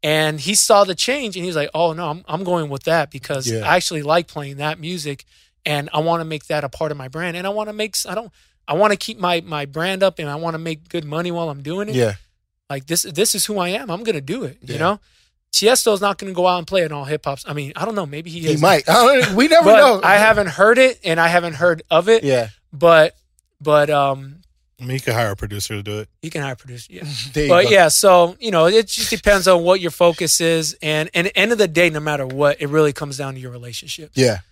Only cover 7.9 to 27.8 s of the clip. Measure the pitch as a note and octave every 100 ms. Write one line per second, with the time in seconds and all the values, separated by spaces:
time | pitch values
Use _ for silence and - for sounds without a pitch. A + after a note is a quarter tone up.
7.9 | - - F#3 A3+ _ _ _ - D3 G#3
8.9 | G3+ - A3+ F3+ E3+ F3 D3+ C#3+ C#3+ F3
9.9 | F#3+ F#3+ F3+ D3+ C#3+ E3 D#3+ E3 D#3+ D#3+
10.9 | E3+ D3+ D3+ F3 E3+ E3 C#3+ C#3 F3+ G#3
11.9 | B2+ A2+ G2 _ _ _ _ _ C#3+ C3+
12.9 | E3+ - D3+ G#3+ G3+ - G#3 F3 G3 C4
13.9 | F3 A3+ E3+ C3+ A3 E3+ - B2+ C#3+ E3
14.9 | G#3 _ _ _ _ _ - G3+ B3+ -
15.9 | G3+ G3+ G3 G3 F3+ F3+ F3+ E3 F#3+ D#3+
16.9 | D3 C3+ D3+ - C#3 - D3 C#3 - F#3
17.9 | G#3+ D#3+ C#3+ E3+ E3 D#3+ D3+ D#3+ E3+ C#3
18.9 | G3 A#3 C#4 B3 G3 D4 D#4+ D#4 G#3+ C#4
19.9 | G#3 E3+ G3+ A3 G#3+ F#3+ D3 G3+ A#3+ C4
20.9 | A#3 G3 E3 E3+ F3 E3+ D3 F3 E3 -
21.9 | E3 F3+ A3+ D3 B2+ A2 - _ D3 E3+
22.9 | E3 D#3 _ _ _ _ _ D3 D3+ D3
23.9 | D3 C#3 C3+ C3+ D3+ _ _ _ _ B2
24.9 | C3 - A2+ A2+ G2 G#2+ G2+ G2+ G#2+ G2+
25.9 | G#2 G#2+ _ E3 D#3+ C#3 B2+ C3 A#2+ -
26.9 | F3+ D#3+ C#3 B2 D3 D3 E3+ G3+ G3